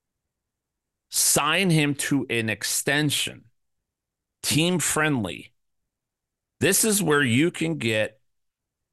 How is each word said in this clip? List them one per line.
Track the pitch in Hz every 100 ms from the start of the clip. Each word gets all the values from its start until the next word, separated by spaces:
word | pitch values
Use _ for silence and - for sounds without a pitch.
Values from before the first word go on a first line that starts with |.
| _ _ _ _ _ _ _ _ _ _ _
sign | - - 160 147 170 190
him | 160 147
to | 139 - 139 -
an | 117 110
extension, | 104 - - - 143 151 - - - - _ _ _ _ _ _ _ _ _
team | - 143 170 180
friendly. | - 160 156 135 95 62 - _ _ _ _ _ _ _ _ _ _ -
This | 156 202
is | 220 202
where | 165 147
you | 135 117 170
can | - 165 160
get, | 113 110 104 - _ _ _ _ _ _ _